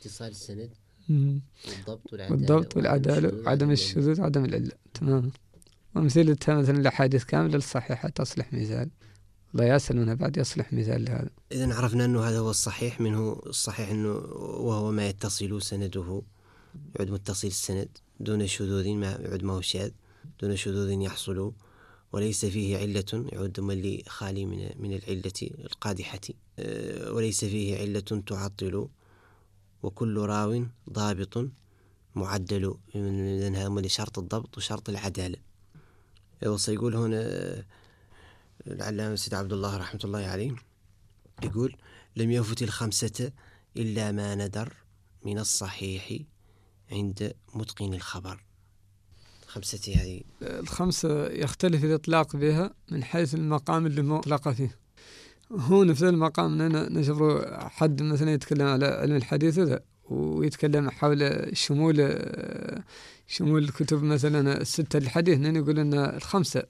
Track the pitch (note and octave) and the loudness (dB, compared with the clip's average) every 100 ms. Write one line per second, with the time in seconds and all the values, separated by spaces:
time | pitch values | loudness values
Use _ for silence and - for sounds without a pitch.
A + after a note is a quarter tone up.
0 | G#2+ G2+ A#2 G2+ - G2+ A#2 - _ _ | -18 -12 -12 -12 -12 -12 -12 -16 _ _
1 | - D3+ C#3 C#3 C#3 - - G2 G2 A2 | 0 4 4 0 -4 -14 -14 -12 -10 -12
2 | - G#2+ F#2+ C#3 C3+ D#3 E3 - - C#3+ | -10 -8 0 2 6 4 4 2 4 4
3 | C#3 D3 E3 A2 A#2 C#3+ C#3+ C#3+ - E3 | 4 4 2 2 2 2 4 4 2 2
4 | C#3+ D#3 E3+ C#3+ C3 A2 B2 - _ - | 2 2 2 2 2 0 -4 -6 _ -4
5 | C#3+ C3+ B2 - _ - - _ - - | 2 2 2 -4 _ -20 -20 _ -6 2
6 | D#3 C#3+ D#3+ D3 - D3+ C3+ C#3+ C#3 - | 4 6 6 6 4 4 4 4 4 4
7 | C3+ C3+ - D3+ D#3+ D3 - C3 - B2+ | 4 4 2 2 2 2 0 -4 -4 -4
8 | D#3 - B2+ - A#2+ B2 G#2+ A#2 B2 - | -4 -4 -4 -4 -4 -2 -2 -2 -4 -8
9 | - - - _ _ B2+ A#2+ C#3 - B2 | -20 -20 -20 _ _ 2 6 4 4 2
10 | A2+ A#2+ D3 C#3+ B2 - - B2 A2 A#2+ | 2 0 -2 0 -2 -2 -2 -2 0 0
11 | A#2 A#2+ A#2+ - - B2+ B2+ A2+ B2 A#2+ | -2 -2 -4 -10 -10 -4 -2 0 2 4
12 | B2 A#2+ A2+ A2+ A2 G#2 - - A#2+ A#2 | 4 4 2 2 2 0 -2 -2 -4 -2
13 | A2 G#2+ A2 G#2+ - - - G2+ G#2 G#2+ | 0 0 0 -4 -6 -6 -4 -4 -4 -2
14 | G#2+ G#2 - - G2+ - A#2 G#2+ G#2+ G#2+ | -2 -2 -6 -10 -8 -4 -2 0 0 0
15 | G2+ G2 G#2+ - G2 G2+ F#2+ G2 G2 F#2+ | 0 -2 -4 -4 -4 -4 -4 -4 -4 -4
16 | E2+ F#2+ - - _ - - D3 D3 - | -4 -6 -8 -16 _ -20 -20 -20 -12 -6
17 | G2 G2 G2+ G2 G#2 G2 - F#2+ G2+ - | -4 -4 -4 -4 -4 -4 -4 -4 -4 -10
18 | _ - G#2+ G#2+ G2 - G2 G2 F#2+ G#2 | _ -10 -2 0 0 -2 -2 0 0 0
19 | G2 G2 F#2 F#2+ F#2+ F#2+ F2 F#2+ G2 - | -2 -4 -6 -4 -2 -2 -2 -4 -4 -8
20 | _ - - - G2+ G2 G#2 G2 G2 G2 | _ -20 -20 -6 -4 -2 -2 -2 0 0
21 | F#2+ - - F#2 G2 A#2 - - - - | -2 -4 -6 -4 -4 -8 -18 -20 -20 -20
22 | _ G2+ G#2+ G#2+ G#2 G2+ G2 F#2+ G#2 G2 | _ -2 -2 0 -2 -2 -2 -2 -2 -2
23 | G2 A2 C3 G2 F#2+ F#2 G2 G2 G2 G2 | -4 -4 -6 -6 -6 -4 -4 -2 -4 -6
24 | - - G2+ G2 F#2+ F#2+ G2 - G#2 F#2+ | -8 -10 -6 -4 -4 -6 -8 -8 -6 -6
25 | G2 F#2+ F#2 F#2+ - - - - G#2+ F#2 | -6 -6 -6 -8 -8 -10 -12 -8 -6 -6
26 | F#2+ - - - _ - G#2+ G#2+ A2 - | -8 -12 -14 -16 _ -12 -8 -6 -6 -8
27 | - A2+ A2+ G2+ G#2+ G#2+ G2+ G2 G#2 G#2 | -6 -2 0 0 -2 -2 -2 -2 -2 -4
28 | G2+ G#2+ G2 G2 G2 G2 G2 F#2+ B2+ - | -4 -4 -4 -6 -6 -6 -4 -4 -6 -10
29 | _ _ _ _ _ _ _ _ - G2 | _ _ _ _ _ _ _ _ -10 -4
30 | A2+ G#2+ G#2 G#2 G#2+ A#2+ A#2+ - - G#2+ | -2 0 0 0 0 -2 -4 -10 -10 -4
31 | G#2 F#2+ G2 A#2 C3 - _ _ _ _ | -2 -2 -4 -4 -6 -8 _ _ _ _
32 | _ - F2+ G2+ F#2 G2+ F#2+ - - G#2 | _ -6 -4 -4 -2 -2 -2 -6 -10 -6
33 | G2+ G2 G2 G2 G2 F#2+ G2 G2+ F#2 - | -4 -2 -2 -2 -2 -2 -2 -2 -2 -2
34 | G#2+ - F2+ A2+ - - - G#2+ - G2 | -4 -8 -6 -6 -6 -8 -8 -6 -6 -6
35 | G2 F2+ F2+ F2 - - - - - _ | -6 -6 -6 -8 -14 -20 -20 -20 -20 _
36 | _ - _ _ G#2+ G2+ G2+ G#2+ A#2 A2+ | _ -20 _ _ -2 0 0 -2 0 0
37 | A2+ A2 A2+ - F#2 F2+ G2 - - _ | 0 0 -2 -4 -6 -10 -12 -20 -20 _
38 | _ - - - _ - - F#2+ G2 G#2 | _ -20 -20 -20 _ -18 -12 -8 -6 -4
39 | G#2+ G#2 - F#2+ G2 G2+ G2 G2 F#2 G#2 | -4 -4 -4 -4 -4 -2 -2 -4 -6 -8
40 | G2+ G#2 F#2+ F#2+ B2+ A#2+ - _ _ _ | -6 -4 -4 -4 -4 -6 -12 _ _ _
41 | - _ - - G#2+ G2+ B2+ - - - | -20 _ -20 -10 -6 -2 -2 -4 -18 -20
42 | - - A2+ A#2+ A2 A2+ B2 - A2+ - | -10 -2 0 2 0 -2 -4 -2 -2 -2
43 | A2+ A2+ B2+ - - - _ - A2+ G#2+ | -2 -4 -8 -8 -20 -20 _ -6 -4 -2
44 | G#2+ G#2 G#2 G2+ G2+ G#2 A#2 - _ _ | -2 -2 -2 -2 -4 -4 -8 -10 _ _
45 | _ - G#2 G#2 G#2 - F#2+ - G2 F#2+ | _ -12 -6 -4 -2 -2 -4 -6 -8 -8
46 | - A#2 D3 _ _ _ _ _ - G2+ | -8 -10 -12 _ _ _ _ _ -10 -4
47 | G2+ G2 G#2 - - A2 A2 - G2+ F#2 | -4 -4 -6 -8 -12 -10 -10 -6 -6 -6
48 | - F#2 F#2 - - _ _ _ _ _ | -8 -10 -10 -12 -16 _ _ _ _ _
49 | _ - - - - A2 F#2+ G2+ G2 F#2+ | _ -20 -20 -20 -16 -10 -8 -8 2 2
50 | F#2 F#2 - - - - D#3+ - F3+ - | 2 -6 -14 -12 -10 -8 -6 -2 0 0
51 | D#3+ D3 - - - - F#3 D#3 D#3 D#3 | 0 0 -2 -2 -4 0 2 4 4 2
52 | D#3 D#3+ D#3 C#3+ D3 D3+ F#3+ - - D#3+ | 2 2 2 2 2 2 0 -6 -8 -6
53 | B2 E3+ D#3 D#3 D#3 D3+ D#3 D#3+ E3 C#3+ | -2 0 0 0 0 0 2 2 2 2
54 | C#3+ D#3 C#3+ D3 D3 B2+ C3 - _ _ | 2 0 2 0 0 0 -2 -4 _ _
55 | - - - - - G#3+ B2+ G3 F#3 C#3+ | -20 -20 -20 -20 -10 -2 6 8 8 6
56 | F3+ E3+ D#3 D#3 E3+ D#3 D#3+ D#3 - D#3+ | 6 6 4 2 2 2 2 2 2 2
57 | C#3+ D3+ D3+ D3 - - - - D#3+ C#3 | 2 4 4 4 0 -6 -8 2 2 4
58 | D3+ D3 D#3 D3 - D3 C#3 C3 C#3 C3+ | 2 2 4 2 2 2 4 4 2 2
59 | C#3 D3 A#2+ D3 D#3+ D#3+ E3 C3 - _ | 2 2 2 2 4 4 4 2 -4 _
60 | - C3+ D3+ D#3 D3+ - D3+ D3 C#3 - | -6 -2 0 2 0 2 2 4 2 2
61 | D3 D3 C#3+ D3 - - - C#3+ D#3+ D3+ | 4 4 4 2 -2 -2 2 4 6 6
62 | C#3 - - - - - - - - - | 4 2 -4 -6 -8 -8 -8 -8 -10 -16
63 | - - - - D#3 D#3 D3 - D#3 D3+ | -20 -20 -10 0 4 4 4 0 0 2
64 | D3+ D3 D3 D3 C#3 C#3 - - D3+ D3+ | 4 4 4 4 4 2 0 -2 0 0
65 | C3 E3+ E3+ C#3+ D3 D#3+ D3 D3+ D3 C#3+ | 2 2 4 6 4 2 2 2 4 4
66 | C#3 C#3+ - G3 E3+ B2+ - | 2 -2 0 2 2 0 -4